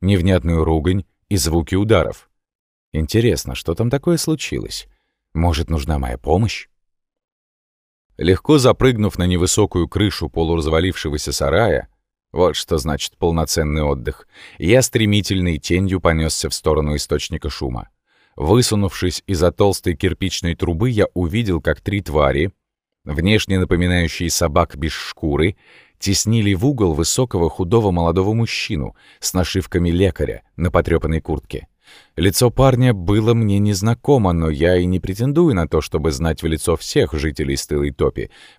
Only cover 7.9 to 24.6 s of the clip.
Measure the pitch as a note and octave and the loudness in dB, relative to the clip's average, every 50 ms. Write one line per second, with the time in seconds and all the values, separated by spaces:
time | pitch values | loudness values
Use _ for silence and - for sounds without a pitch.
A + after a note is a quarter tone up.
7.9 | _ _ _ _ _ - D2+ F2 F#2+ - - - D#3 C#3+ B2 A#2+ - - B2 C3 | _ _ _ _ _ -2 0 2 2 2 2 4 4 6 6 4 4 4 4 2
8.9 | B2 G#2+ G#2+ F#2+ - - F2 F2+ F2+ E2+ F2 F#2 - A2 G#2 - - F2+ E2 - | 4 2 0 -2 0 0 0 0 2 2 0 2 2 2 2 2 0 -2 -2 0
9.9 | - F#2+ G#2 G2 - - E2 C#2+ - E2 E2 D#2+ E2+ E2 D2 D#2 D#2 E2 F2 F#2+ | 0 0 0 0 -2 -4 -6 -6 -2 -2 0 0 0 0 0 0 0 2 0 0
10.9 | E2+ - - D#2 D2+ D2+ - D2 C#2 - D2+ C#2 D2+ G2 A#2 G2 D#2 B1 - - | -2 -4 -6 -6 -6 -6 -6 -6 -4 -2 0 0 2 2 2 2 0 0 -4 -8
11.9 | _ _ _ _ _ _ _ _ - E2 F2+ E2+ - - - - E2+ D2+ D2+ D#2+ | _ _ _ _ _ _ _ _ 0 2 2 2 2 -2 -4 -2 -2 -2 0 -2
12.9 | C#2+ C#2+ - - - - - E2+ E2 E2 D#2+ - - E2+ D#2 D2+ D2+ D#2 D2+ C#2+ | -4 -4 -6 -10 -6 -2 -2 0 0 0 -2 -2 -2 -2 -2 0 -2 0 0 -2
13.9 | C#2 C2 A#1 - - - - _ _ - - - - - - F2 A#2 C3 B2+ - | -2 -2 -4 -8 -10 -10 -14 _ _ -20 -20 -20 -10 -4 0 2 4 4 4 2
14.9 | - A#2+ A2 G#2 G#2 G#2 F#2+ - G2+ F#2+ F2+ F2 E2 C#2+ - - F2 F2+ G2 F#2 | 0 0 2 2 2 0 0 0 -2 0 0 0 -2 -2 -2 0 0 0 2 0
15.9 | F#2 F2 - E2+ E2 D#2+ D#2+ D#2 - - - D#2 - - - D#2 D2+ D2+ D2+ D2 | 0 0 2 2 2 2 0 -2 -2 -4 -4 -6 -6 -2 0 0 0 2 0 -2
16.9 | D2+ C#2+ - - D2+ C#2+ - - D#2+ D2 - D2 - - C#2+ B1+ A#1+ G#1+ - - | -4 -4 -4 -4 -4 -4 -4 -6 -8 -8 -8 -8 -8 -6 -6 -6 -6 -8 -12 -14
17.9 | _ _ _ _ _ _ _ _ _ - C#2+ D#2+ G#2 B2+ A#2 - A2 G#2 G2 F#2 | _ _ _ _ _ _ _ _ _ -4 2 4 4 4 4 2 0 0 0 -2
18.9 | - - F#2 F2 - - - - G2 D#2+ F2 E2+ - - G#2 G2+ F#2 - - F#2 | -2 -4 -4 -4 -4 -6 -6 -6 -2 0 2 2 2 2 2 2 0 0 -2 -4
19.9 | E2 - - F2+ D#2+ - F#2+ F#2 - - - E2+ E2 - F2+ E2+ E2 E2 A#2 C3 | -2 -2 -2 -2 -2 -2 -4 -6 -4 -4 -4 -4 -4 -2 -2 -2 -2 0 -2 0
20.9 | A#2 G#2 F2+ - - F2+ F2 D#2+ G#2 A#2 A#2 G2 F2 D#2 - E2 D2+ - - G2+ | 0 0 0 0 0 -2 -4 -2 -2 -2 0 0 -2 0 0 -2 -4 -2 -4 -4
21.9 | G2+ F#2+ - - C#2+ D2+ C#2+ C2+ C2 C#2 E2+ G2 - _ _ _ _ _ _ _ | -4 -4 -4 -2 0 2 2 2 2 0 -2 -4 -6 _ _ _ _ _ _ _
22.9 | _ _ _ D2 D2+ E2 E2 G2 G#2+ G#2+ - - F#2+ F#2 F2+ - F2 E2+ F2+ F2+ | _ _ _ -8 -4 -2 0 2 2 2 0 0 0 0 0 2 2 0 2 2
23.9 | F2+ F2 E2+ D#2+ - - F2 D#2+ - - F2 D#2 D2 E2+ | 2 0 0 -2 -2 -4 -4 -4 -2 -2 -2 0 2 0